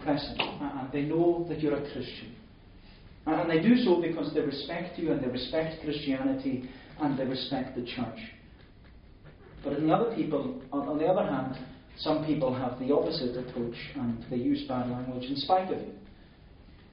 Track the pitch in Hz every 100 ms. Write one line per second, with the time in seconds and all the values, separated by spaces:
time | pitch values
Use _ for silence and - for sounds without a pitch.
0 | 156 143 - - - - 143 135 135 147
1 | 147 165 175 170 160 139 147 139 - 127
2 | - - - - - - - - - -
3 | - - 147 165 165 160 214 247 190 170
4 | 160 151 143 147 143 - - 175 175 175
5 | 156 135 123 - - 160 160 - 151 -
6 | 269 131 269 - 139 123 - - - -
7 | 147 127 131 127 - 131 - 123 117 127
8 | 117 113 - - - - - - - -
9 | - - - - - - 143 147 156 196
10 | 233 160 151 139 123 127 - 143 139 151
11 | 170 185 - - 131 - - - - -
12 | 156 147 151 123 127 123 123 - 131 135
13 | 120 160 123 123 123 123 117 - - 139
14 | 120 113 - 123 143 143 - 127 123 123
15 | 127 123 127 139 - 190 190 - - -
16 | - - - - - - - - -